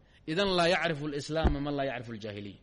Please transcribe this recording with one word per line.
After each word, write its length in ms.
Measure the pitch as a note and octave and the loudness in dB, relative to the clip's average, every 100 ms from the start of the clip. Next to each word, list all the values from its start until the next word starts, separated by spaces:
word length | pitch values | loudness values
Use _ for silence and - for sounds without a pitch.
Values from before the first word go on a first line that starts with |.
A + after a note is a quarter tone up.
| - - - | -20 -16 -4
Idan 200 | E3 G3+ F3+ | 0 2 4
laa 120 | E3+ | 4
yacrifu 360 | F3 E3 C#3+ D3+ | 4 2 -2 -4
al-islaama 520 | C#3+ C3 D#3 D3+ C#3+ | -4 -2 2 4 4
man 140 | C#3+ C#3+ | 0 0
laa 100 | C3+ | -2
yacrifu 260 | A#2+ A#2 | -4 -8
al-jaahiliya. 480 | A2+ G#2+ G#2 G2+ F2+ | -10 -8 -8 -10 -14